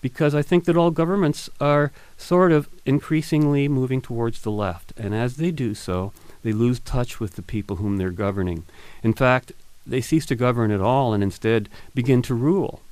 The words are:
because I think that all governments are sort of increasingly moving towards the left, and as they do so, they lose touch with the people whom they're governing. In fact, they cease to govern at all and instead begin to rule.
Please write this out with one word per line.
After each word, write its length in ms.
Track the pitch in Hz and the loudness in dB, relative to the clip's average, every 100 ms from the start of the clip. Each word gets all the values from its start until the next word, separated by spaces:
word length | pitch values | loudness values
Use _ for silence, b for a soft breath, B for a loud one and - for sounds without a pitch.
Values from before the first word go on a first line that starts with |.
because 320 | - - 151 | -8 0 2
I 80 | 147 | 2
think 220 | 147 175 | 4 2
that 140 | 170 170 | 4 4
all 140 | 170 | 4
governments 580 | 165 165 202 165 147 - - | 2 0 2 0 0 -8 -4
are 320 | 143 147 147 b b b | 2 2 2 b b b
sort 360 | - 180 185 | 0 4 6
of 160 | 151 143 - - | 4 2 -8 0
increasingly 840 | 135 - 156 156 151 151 143 143 | 0 0 -2 0 2 2 2 2
moving 340 | 139 127 131 | 0 0 -2
towards 400 | - 117 117 - | -4 -4 -2 -2
the 100 | 110 | -4
left, 420 | 104 101 85 - - | -2 -4 -6 -14 -10
and 180 | 104 | -4
as 220 | 107 123 131 | -2 -2 -2
they 160 | 170 | -4
do 240 | 156 120 104 | -2 -4 -4
so, 380 | - 90 98 - B B | -4 -4 -4 -10 B B
they 100 | 113 | -4
lose 260 | 107 120 123 | 0 2 0
touch 400 | - 127 123 - | -2 -2 -2 -6
with 160 | 107 - | -8 -8
the 60 | |
people 360 | 90 110 101 95 | -8 -6 -6 -4
whom 200 | 104 101 | -2 -2
they're 140 | 92 | -2
governing. 520 | 87 101 98 90 85 - B B B | -2 -2 -2 -4 -4 -10 B B B
In 80 | 113 | -2
fact, 400 | 110 131 127 - - - - - | 2 2 2 -2 -20 -20 -20 -6
they 140 | 127 | -4
cease 260 | 127 160 151 | 0 0 0
to 80 | 120 | 0
govern 360 | 123 120 113 | 2 2 2
at 80 | 104 | 2
all 340 | 95 131 127 | 2 2 2
and 80 | 107 | 2
instead 460 | 98 - 110 113 104 B B | 0 0 0 0 0 B B
begin 280 | - 123 127 | -4 2 2
to 120 | - | 2
rule. 480 | 123 135 190 135 - - | 0 2 2 0 -6 -18